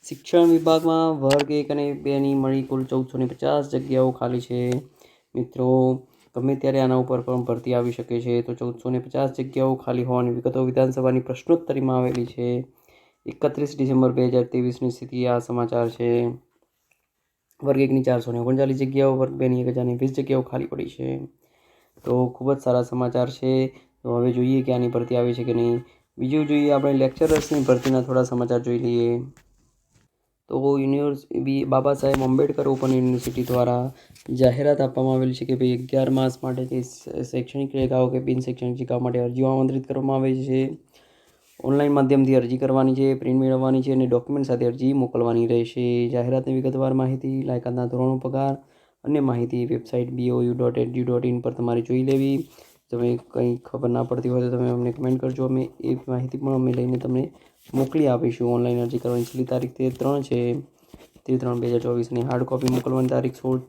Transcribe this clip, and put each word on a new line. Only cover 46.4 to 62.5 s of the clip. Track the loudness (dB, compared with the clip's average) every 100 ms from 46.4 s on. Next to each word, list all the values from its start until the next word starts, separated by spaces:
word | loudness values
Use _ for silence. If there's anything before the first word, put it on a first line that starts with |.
| 0 -2
વિગતવાર | -2 -2 0
માહિતી, | 0 0 -2 -4 -4
લાયકાતના | -4 -4 -4 -4 -4
ધોરણો, | 0 0 0
પગાર, | -2 -2 -2 -4 _ _ _ _
અન્ય | -2 0
માહિતી | 0 0 -2 -2 -2
વેબસાઇટ | -4 -4 -4 -4
બી | -4 -2
ઓ | 0
યુ | 0
ડોટ | 0 -2 0
એચ | -2
જી | -2
ડોટ | 0 0 0
ઇન | -2
પર | -4
તમારે | -4 -2 -2
જોઈ | 0 0
લેવી. | 2 2 2 -2 -4 -16 -20 _ _
તમે | -2 -2 -2 -4
કંઈ | -2 -2 -2
ખબર | -8 -4 -2
ના | 0
પડતી | 0 -2 0
હોય | 0
તો | 0 0
તમે | 0
અમને | 0 -2
કમેન્ટ | -2 -2 0
કરજો, | -2 -2 -2
અમે | -2 -4 -6
એ | -4 -4 -4
માહિતી | -4 -4 -4
પણ | -2
અમે | 0 0
લઈને | 0 -2 -2
તમને | -2 -2 -4 -10 _ _ -6
મોકલી | -2 0 2 2
આપીશું. | 2 0 -2 0
ઓનલાઈન | 0 0 0
અરજી | -2 -4
કરવાની | -2 -2
છેલ્લી | -4 -4 -4
તારીખ | -2 -4
તેર | -2 -4
ત્રણ | 0 -2 0
છે, | -2 -2 -2 -4 -8 _ _ -20 -20 _ -4
તેર | -2
ત્રણ | 0 -2
બે | 0
હજાર | 0
ચોવીસ | 0 -2 -2
અને | -4
હાર્ડ | -2 -2
કોપી | -2